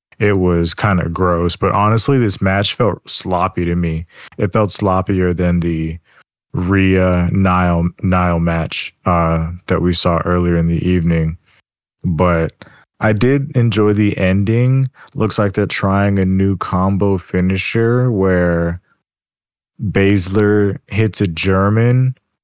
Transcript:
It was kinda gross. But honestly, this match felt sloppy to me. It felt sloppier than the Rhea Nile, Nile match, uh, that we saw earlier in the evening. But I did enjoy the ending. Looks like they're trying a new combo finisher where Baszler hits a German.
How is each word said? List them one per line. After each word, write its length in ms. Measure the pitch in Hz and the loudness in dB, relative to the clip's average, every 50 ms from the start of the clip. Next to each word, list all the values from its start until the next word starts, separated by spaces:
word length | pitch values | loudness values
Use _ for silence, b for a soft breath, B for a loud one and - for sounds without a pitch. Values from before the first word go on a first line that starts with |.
| B _ _ - | B _ _ -2
It 200 | 110 104 101 95 | 0 0 2 2
was 360 | 92 90 87 85 85 80 - | 2 2 2 2 0 0 -2
kinda 340 | - - 104 95 87 - 82 | -2 0 0 0 0 0 -2
gross. 440 | 82 90 92 90 87 85 87 87 - | -2 -2 0 0 0 0 0 -2 -2
But 160 | - 101 95 | -2 -2 -2
honestly, 480 | 101 101 101 107 113 113 - - 139 131 | 0 2 2 2 2 0 0 2 2 2
this 240 | 120 104 92 - 95 | 2 0 -2 -2 0
match 320 | 95 95 101 104 - - | 0 0 0 0 -2 -2
felt 340 | - 123 101 87 - - - | -2 -2 -2 -2 -4 -8 -10
sloppy 560 | - - - 92 92 87 90 92 - 90 87 | -10 -10 -6 -4 -2 -2 -2 -2 -2 -4 -2
to 120 | 87 85 | -2 0
me. 280 | 87 87 82 80 80 82 B B B B B B | 0 -2 -2 -2 -4 -6 B B B B B B
It 160 | B 104 95 - | B -4 -2 0
felt 180 | 113 107 95 | 0 0 0
sloppier 640 | - - 104 98 92 92 90 - 98 92 92 90 87 | -2 -2 -2 0 0 0 0 0 0 0 0 0 0
than 240 | 85 90 87 87 87 | 0 0 0 0 0
the 400 | 85 85 82 80 80 80 82 85 - b b b b b _ _ _ _ - | 0 -2 -2 -2 -4 -6 -6 -10 -14 b b b b b _ _ _ _ -6
Rhea 760 | 87 90 92 98 98 95 95 95 92 92 92 90 87 87 85 - | -4 -2 0 0 2 2 2 2 2 2 2 2 2 0 0 0
Nile, 580 | 98 95 92 90 92 90 87 85 85 85 87 - - - | 0 2 2 2 2 2 2 2 0 0 -2 -4 -4 -2
Nile 380 | 92 92 90 90 87 85 85 | 0 0 2 2 0 0 0
match, 540 | 85 85 82 82 80 - - - - - - _ - | 0 0 -2 -2 -4 -4 -6 -10 -10 -12 -14 _ -2
uh, 460 | 95 87 85 82 82 82 82 82 82 90 90 - | 0 0 2 2 0 0 0 -2 -4 -6 -8 -6
that 160 | - 92 82 82 | -4 -2 0 0
we 100 | 90 85 | 0 0
saw 280 | - - 90 85 82 | 0 0 0 0 0
earlier 360 | - 87 90 87 87 87 87 | 0 0 0 0 0 0 0
in 120 | 85 82 85 | 0 0 0
the 140 | 85 80 - 90 | 0 0 0 0
evening. 480 | 90 90 82 85 82 82 80 80 82 - _ b b b b _ _ _ _ _ _ _ - | 0 0 2 0 0 0 0 -2 -4 -8 _ b b b b _ _ _ _ _ _ _ -4
But 520 | 95 82 76 90 87 85 82 82 - - - - B B B B B _ - | -4 0 0 2 2 2 0 0 -2 -6 -10 -20 B B B B B _ -4
I 120 | 104 107 110 | -2 0 0
did 420 | 101 120 127 139 143 139 143 - | 2 2 2 2 0 -2 -2 -2
enjoy 380 | 123 117 117 95 107 104 104 104 | 0 0 2 2 2 2 2 2
the 240 | 104 107 104 - | 2 2 0 0
ending. 720 | - 92 92 95 101 101 110 113 120 123 127 131 135 135 131 - B B B B | 0 0 0 2 0 0 0 0 0 2 2 2 2 0 -2 -4 B B B B
Looks 260 | 135 110 104 - - | -4 -4 -2 0 0
like 140 | 104 101 - | -2 0 0
they're 140 | 107 101 | 0 -2
trying 520 | 85 - - - 98 98 101 101 101 101 98 | -2 -2 -2 0 0 2 2 2 2 2 2
a 60 | 95 | 0
new 320 | 92 95 95 98 98 98 | 0 2 2 2 0 0
combo 640 | 87 - - 98 92 95 98 101 92 101 101 98 90 | -2 -4 -4 -2 0 0 0 0 0 0 0 0 -2
finisher 920 | - - - 92 90 92 95 92 - - - 117 117 117 120 123 127 127 | -4 -4 -2 0 0 0 0 -2 -4 -2 -2 0 0 2 2 0 0 0
where 720 | 113 98 95 95 92 90 87 87 85 85 85 85 85 90 - _ _ _ _ _ _ _ _ _ _ _ _ _ _ _ _ _ _ - 117 98 | 0 0 2 2 2 2 2 2 0 0 -2 -2 -4 -6 -10 _ _ _ _ _ _ _ _ _ _ _ _ _ _ _ _ _ _ -8 -6 -4
Baszler 880 | - 101 95 98 104 98 90 95 95 107 104 104 104 104 101 98 98 - _ | 0 0 2 2 2 0 0 -2 0 0 2 2 2 2 2 0 -2 -6 _
hits 340 | - 98 104 110 104 - - | -6 -2 -2 -2 0 0 -2
a 60 | 104 | -2
German. 880 | 87 82 - - 101 95 95 98 101 107 110 117 120 123 127 131 131 127 - _ _ _ _ | -2 -2 -2 -2 0 2 2 2 2 2 2 2 2 2 2 0 0 -2 -6 _ _ _ _